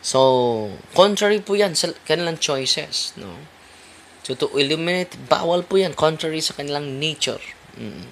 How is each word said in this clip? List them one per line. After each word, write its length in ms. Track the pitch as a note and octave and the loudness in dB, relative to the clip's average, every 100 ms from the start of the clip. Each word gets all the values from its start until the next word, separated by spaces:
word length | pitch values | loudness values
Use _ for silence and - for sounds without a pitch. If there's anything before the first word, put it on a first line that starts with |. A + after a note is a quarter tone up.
So, 200 | - C3 C3 B2+ B2 A2+ G#2+ F2+ - - | 0 4 6 6 2 0 -4 -10 -6 4
contrary 440 | F#3+ G3+ G#3 G#3 | 6 6 2 2
po 120 | G3 G3+ | 0 2
yan 200 | G#3 D#3 | 2 2
sa 160 | F3 - - | -4 -6 -2
kanilang 320 | D#3 E3+ D#3+ | 0 0 -2
choices, 760 | - C#3 C3 - D3+ - - - | -2 -2 0 -2 -4 -6 -8 -10
no? 240 | G2 E2+ D3+ - - - - - - - | -14 -14 -18 -20 -20 -20 -20 -20 -20 -20
So, 120 | - C3 | -10 -4
to 160 | C#3+ C3+ | -2 2
illuminate, 600 | C#3+ D#3 E3 F3+ F3+ - C3 | 2 0 0 -2 -4 -8 0
bawal 360 | - E3+ F3 | 2 4 0
po 160 | F3 G3 | 2 2
yan, 160 | F#3 - | 2 2
contrary 480 | D#3 D#3 D#3+ D#3+ | 2 2 -4 -4
sa 100 | D#3 - | -6 -6
kanilang 440 | C#3+ C#3+ D3 C3+ | -6 -6 -6 -4
nature. 400 | D#3 D3+ - G#2+ - - - - | -6 -4 -4 -6 -10 -20 -20 -14
Mm. 320 | A2 C#2+ A#2+ | -12 -12 -16